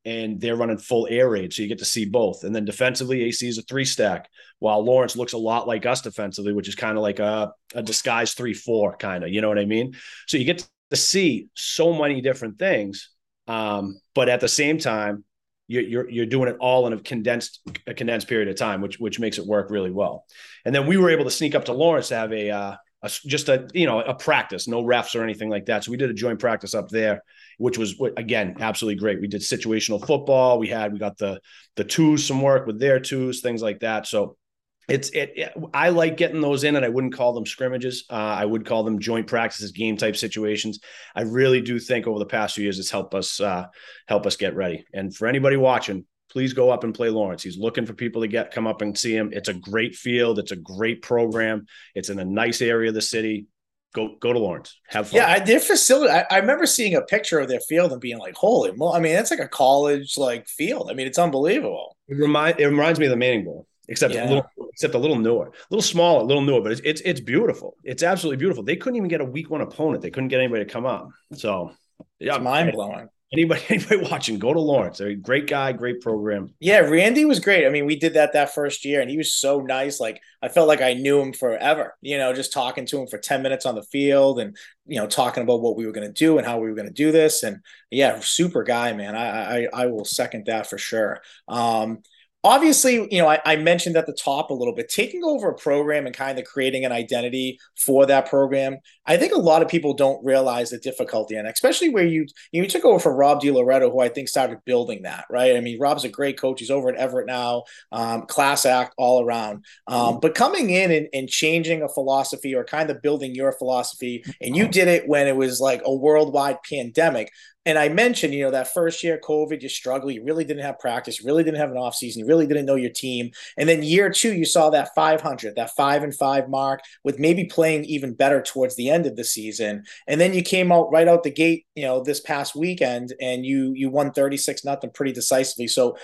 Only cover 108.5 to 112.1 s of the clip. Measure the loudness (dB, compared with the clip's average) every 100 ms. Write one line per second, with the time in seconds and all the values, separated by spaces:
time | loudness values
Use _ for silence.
108.5 | 2 4 2 0 0 4 4 4 -2 -4
109.5 | -10 -16 -20 -4 0 2 2 2 4 2
110.5 | 2 2 4 4 2 2 -6 -4 0 2
111.5 | 0 0 -2 -2 -2 0